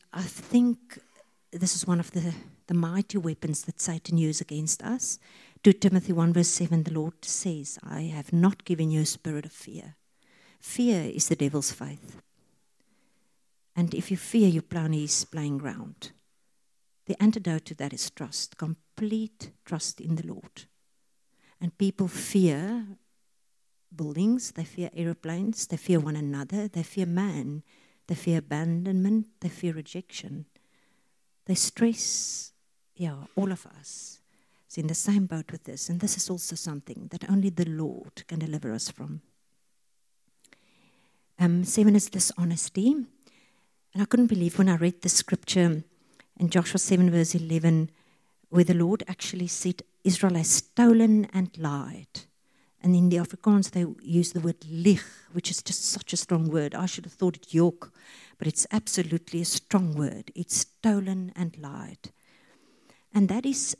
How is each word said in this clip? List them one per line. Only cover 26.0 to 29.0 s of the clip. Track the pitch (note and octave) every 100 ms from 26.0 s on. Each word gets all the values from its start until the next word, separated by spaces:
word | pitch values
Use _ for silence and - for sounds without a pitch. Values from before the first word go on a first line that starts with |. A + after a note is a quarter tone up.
| D3+ D3+
another, | D3 C#3 C#3 G3+ G#3
they | F3
fear | D#3+ G3 F3+
man, | F3 G3 D3+ C3+ D3 - _ _ _ -
they | D#3+
fear | - E3
abandonment, | D#3 D3 E3 E3 F#3 F#3+